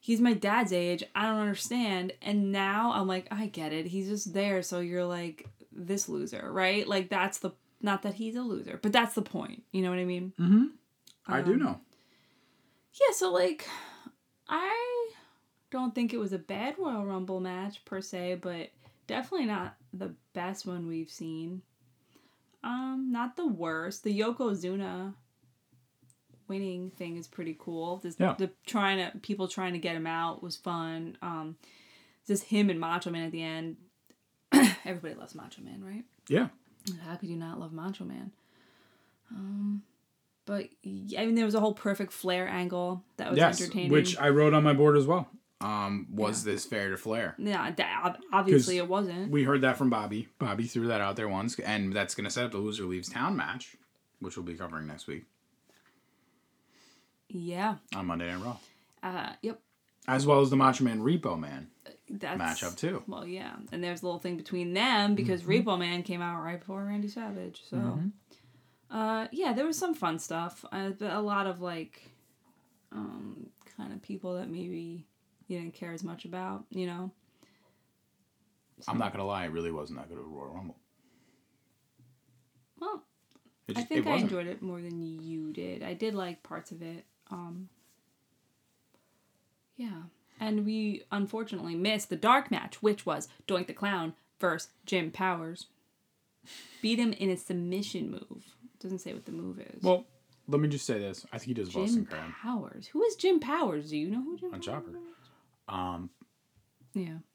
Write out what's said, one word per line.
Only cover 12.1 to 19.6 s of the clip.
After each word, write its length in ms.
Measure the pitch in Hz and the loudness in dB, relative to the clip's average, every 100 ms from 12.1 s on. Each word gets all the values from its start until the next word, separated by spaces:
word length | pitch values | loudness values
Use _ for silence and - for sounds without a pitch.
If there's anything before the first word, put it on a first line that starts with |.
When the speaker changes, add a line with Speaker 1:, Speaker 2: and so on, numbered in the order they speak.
| _ _ _ _ _ _ _ _ | _ _ _ _ _ _ _ _
Speaker 1:
yeah, 200 | - 554 | 4 4
so, 180 | - 370 | 6 2
like, 360 | 359 359 311 - - - - - _ _ _ _ | 4 4 2 -8 -12 -14 -18 -20 _ _ _ _
I 640 | 311 370 453 494 494 466 - - _ _ _ _ | -2 0 0 0 -2 -4 -6 -20 _ _ _ _
don't 240 | 262 254 | -4 -2
think 200 | 226 233 | 0 0
it 40 | 240 | 0
was 140 | 208 | -2
a 60 | 190 | -4
bad 360 | 160 196 247 302 | -6 -6 -4 -4
Royal 260 | 349 226 202 | -2 -2 -2
Rumble 340 | 190 185 185 | -4 -4 -4
match 420 | 185 180 196 202 - | -4 -4 -6 -10 -10
per 140 | 190 | -10
se, 380 | 190 185 180 180 | -6 -6 -4 -4
but 280 | 180 170 165 _ - _ - | -4 -6 -10 _ -20 _ -6
definitely 420 | 220 247 370 247 | -6 -2 0 0
not 280 | 208 | 0